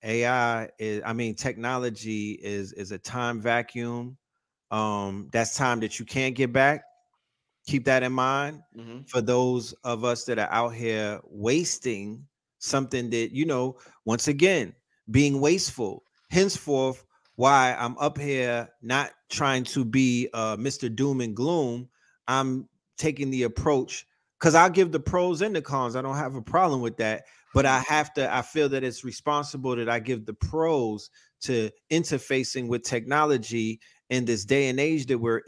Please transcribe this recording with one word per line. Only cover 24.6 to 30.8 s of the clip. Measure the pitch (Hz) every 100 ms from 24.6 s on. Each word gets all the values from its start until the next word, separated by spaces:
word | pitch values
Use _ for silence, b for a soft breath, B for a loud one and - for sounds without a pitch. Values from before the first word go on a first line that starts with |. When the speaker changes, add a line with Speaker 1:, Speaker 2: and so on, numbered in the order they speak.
| 180
Speaker 1:
give | 180 175
the | 156
pros | - 180 180 160
and | 214
the | 175
cons. | - 135 120 127
I |
don't | 135 143
have | 131
a | 135
problem | 110 170 180 131
with | 117 110
that. | 110 110 - b b
But | 135 135
I | 131
Speaker 2:
Mm-hmm. | 131
Speaker 1:
have | 151 147
to, | 143 131
I | 123
feel | - 156 143
that | 135
it's | 127 113
responsible | 131 - 147 147 143 139 127 120
that | 117
I | 117
give | 113 117
the | 107
pros | 107 - 156 165 147